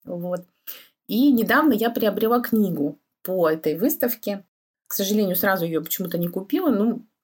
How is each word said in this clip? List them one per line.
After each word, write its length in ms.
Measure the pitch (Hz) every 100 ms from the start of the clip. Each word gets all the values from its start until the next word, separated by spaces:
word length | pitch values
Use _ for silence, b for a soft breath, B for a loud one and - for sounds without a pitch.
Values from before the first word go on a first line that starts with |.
| -
вот. 400 | 175 180 180 - _ B B B B -
И 240 | 214 285
недавно 420 | 233 202 254 311
я 160 | 214 233
приобрела 500 | - 214 196 226 240
книгу 580 | 240 220 190 156 143 - _ _
по 260 | - 185 160
этой 280 | 160 160 160
выставке. 680 | 262 - 247 - 202 202 - _ _ _ -
К 60 |
сожалению, 420 | - 196 214 190 175
сразу 300 | 202 190 170
ее 160 | 160
почему-то 340 | 160 - 180 175
не 100 | 170
купила, 420 | 190 196 349 330
ну, 360 | 208 226 - - _